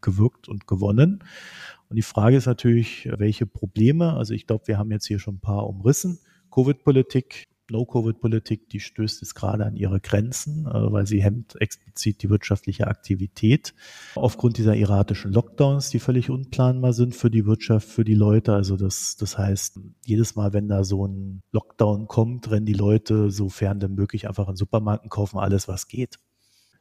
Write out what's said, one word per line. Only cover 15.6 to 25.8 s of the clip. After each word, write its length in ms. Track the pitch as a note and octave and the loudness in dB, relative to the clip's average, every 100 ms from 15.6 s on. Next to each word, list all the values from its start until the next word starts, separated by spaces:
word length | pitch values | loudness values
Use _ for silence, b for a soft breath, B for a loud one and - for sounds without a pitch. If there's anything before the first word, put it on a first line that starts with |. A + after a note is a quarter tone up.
| C#3 C#3 - | 2 2 -2
die 100 | - | -4
völlig 300 | - B2+ A#2+ | 0 0 0
unplanbar 640 | C3 C3+ - B2+ B2+ B2+ | -4 -6 0 2 2 0
sind 200 | A#2 B2 | 2 0
für 160 | A#2+ A#2+ | 2 2
die 160 | A2+ G#2 | 2 2
Wirtschaft, 440 | A2 - A2 - | 0 2 0 0
für 160 | - G#2+ | -2 2
die 100 | G#2+ | 4
Leute. 380 | G#2 G#2+ G#2 | 6 4 4
Also 240 | G2+ G2 F#2+ | 2 2 0
das, 400 | F#2+ - - - | -2 -4 -8 -6
das 200 | G#2 - | -6 -4
heißt, 440 | G2 G2 - G2 G#2 - - | -2 -2 -4 -12 -20 -18 -2
jedes 320 | G#2+ A2+ G#2+ | 0 0 0
Mal, 160 | G#2 | -2
wenn 160 | G2+ G#2 | 0 0
da 160 | G2 F#2+ | 0 0
so 200 | G2 G2 | 0 -2
ein 360 | G2 G2 F#2+ - | -6 -10 -12 -6
Lockdown 560 | G#2+ - - G#2+ G#2 G#2+ | -4 -4 0 2 2 -2
kommt, 420 | - A2+ B2 A2+ | 0 0 -2 -2
rennen 160 | G#2+ G#2+ | -2 0
die 60 | |
Leute, 600 | G#2 G2+ G#2+ - G#2+ G#2 | 2 4 2 2 2 2
sofern 500 | G2 G2 - G2+ G2+ | 0 -4 -2 -4 -2
denn 140 | G2 G2 | -4 -2
möglich, 340 | G2 G#2+ G2+ | -2 -4 -8
einfach 180 | G2 G2 | -6 -6
in 60 | |
den 40 | F#2 | -4
Supermarkt 460 | G2+ A2 G#2+ G#2+ | -2 0 0 -2
und 60 | G#2+ | -4
kaufen 280 | - G2+ G2 | -4 -4 -2
alles, 300 | G2 G2 - | 0 0 -2
was 220 | F#2 | -8